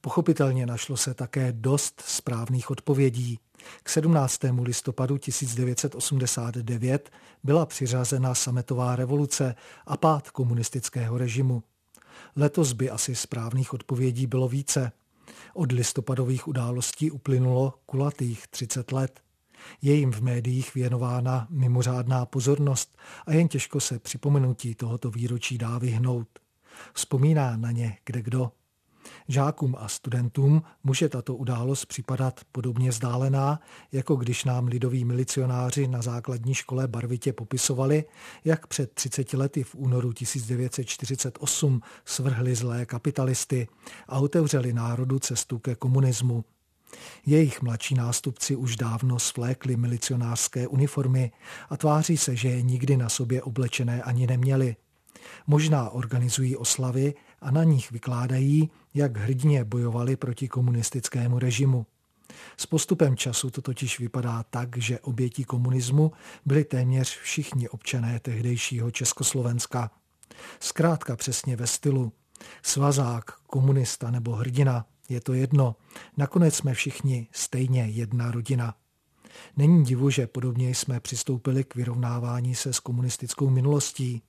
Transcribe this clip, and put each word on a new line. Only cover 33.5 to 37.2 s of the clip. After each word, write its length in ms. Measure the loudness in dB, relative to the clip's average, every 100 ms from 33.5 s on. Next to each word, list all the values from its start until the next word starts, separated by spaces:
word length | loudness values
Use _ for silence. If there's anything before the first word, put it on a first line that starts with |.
| 0 -4 -20 -6
jako 240 | -6 0 0
když 280 | 0 -2
nám 220 | 0 0 0
lidoví 380 | 0 0 0
milicionáři 840 | 0 0 -2 0 0 0 -2 0 -2
na 140 | -2
základní 520 | -4 -4 -6 -4 -2
škole 340 | -4 -2 -2 -2
barvitě 440 | -2 -4 -2